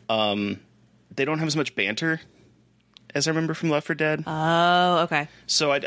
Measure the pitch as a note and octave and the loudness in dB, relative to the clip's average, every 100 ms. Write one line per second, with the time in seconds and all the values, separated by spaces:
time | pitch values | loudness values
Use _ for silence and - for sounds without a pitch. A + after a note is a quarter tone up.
0 | - A2 G#2+ G#2 G2+ G2 - _ _ _ | -4 -2 0 -2 -4 -6 -12 _ _ _
1 | - - C#3 D#3 D#3+ D3+ C#3+ - G2 G#2+ | -12 -6 -2 -2 -2 -2 -4 -2 -4 -2
2 | E3 D#3+ - _ - _ _ _ _ _ | -2 -4 -8 _ -20 _ _ _ _ _
3 | - C#3+ D3 D#3+ D#3+ D#3+ E3+ D3 - D#3 | -8 -4 0 0 -2 -2 0 0 -2 -2
4 | D#3 D#3 D#3 D#3 D#3+ E3+ F3 F3 F3+ F3 | -2 -2 -4 -2 2 4 4 4 4 2
5 | E3+ D3+ D3+ - - - D3+ C#3+ | 2 0 -4 -8 -4 0 2 0